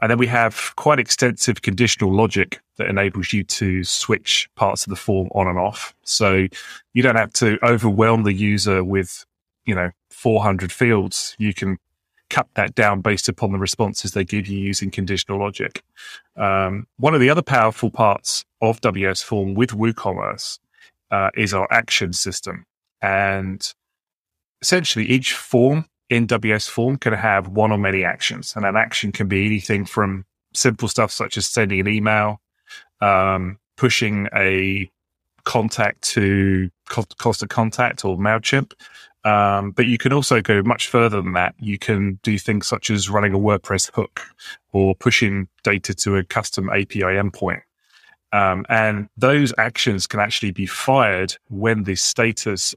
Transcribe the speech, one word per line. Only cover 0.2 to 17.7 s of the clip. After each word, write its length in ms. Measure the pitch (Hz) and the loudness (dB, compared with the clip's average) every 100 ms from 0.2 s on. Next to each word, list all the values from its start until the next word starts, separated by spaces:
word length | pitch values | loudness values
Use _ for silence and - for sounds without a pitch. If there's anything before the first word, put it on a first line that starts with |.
| 123 | 2
have 480 | 120 117 - - - | 2 2 0 -10 -2
quite 220 | - 147 | 2 2
extensive 640 | 113 - 123 - - 110 | 2 2 0 0 -2 -2
conditional 500 | - 98 120 - 101 | -2 2 2 2 2
logic 480 | 98 110 98 90 - _ - | 4 2 2 -2 -4 _ -8
that 120 | 98 | -2
enables 440 | 98 98 98 90 | 0 0 -2 -4
you 100 | 104 | -4
to 400 | 92 - 101 92 | -4 -2 -2 -2
switch 680 | 90 - - 110 - - - - | -2 -4 -2 -2 0 -2 -2 0
parts 300 | 101 - - | 0 0 -6
of 40 | |
the 60 | 98 | -6
form 320 | - 98 92 | -2 -2 0
on 120 | 101 92 | 0 0
and 120 | 90 | 0
off. 360 | 92 113 - - | -2 -4 -14 -14
So 440 | - - 104 95 95 - - - _ | -4 0 4 4 2 -4 -18 -20 _
you 100 | 123 | 2
don't 140 | 127 113 | 4 4
have 160 | 107 | 2
to 240 | - 113 104 | 2 2 2
overwhelm 600 | 120 120 113 101 110 113 | 2 2 2 4 4 4
the 80 | 104 | 2
user 520 | 95 104 104 101 95 | 0 0 0 0 0
with, 400 | 92 98 90 - - _ _ _ | 0 0 -2 -8 -20 _ _ _
you 100 | - | -4
know, 160 | 95 90 - _ | -2 -2 -6 _
four 320 | - 120 107 | -4 0 2
hundred 280 | 104 95 90 | 2 0 -2
fields. 640 | - 120 110 95 - - - | 0 2 2 0 -4 -8 -4
You 160 | 107 | -4
can 240 | 98 95 92 _ _ _ _ - | -2 -4 -4 _ _ _ _ -6
cut 180 | - - | -2 -2
that 200 | - 98 | 0 -2
down 280 | - 107 101 | 2 2 2
based 260 | 92 101 - | 0 0 -2
upon 240 | 95 107 | -2 -2
the 60 | 98 | -2
responses 540 | 95 - 107 104 98 | -2 -2 -2 -2 -4
they 120 | 101 | -4
give 220 | 92 104 101 | -2 -2 -4
you 120 | 98 | -4
using 320 | 98 98 98 | -4 -4 -4
conditional 480 | - 95 98 - 98 | -4 -4 -4 -4 -4
logic. 440 | 101 98 101 - - - - - _ | -4 -4 -8 -8 -20 -20 -20 -20 _
Um, 520 | - 101 98 95 98 120 - | -4 0 2 0 -4 -10 -2
one 160 | 131 | 2
of 80 | 156 | 4
the 80 | 127 | 4
other 140 | 156 | 4
powerful 480 | 156 131 113 | 2 2 2